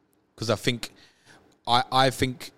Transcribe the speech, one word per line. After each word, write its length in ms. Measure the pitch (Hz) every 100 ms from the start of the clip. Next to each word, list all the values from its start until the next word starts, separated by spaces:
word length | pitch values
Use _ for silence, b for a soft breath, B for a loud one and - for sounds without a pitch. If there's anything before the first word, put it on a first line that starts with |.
| _ _ _ -
'cause 120 | 110
I 60 | 107
think, 380 | - 120 - b b b b b _ _ -
I, 160 | 120 -
I 180 | 131 135
think 420 | - 131 127 -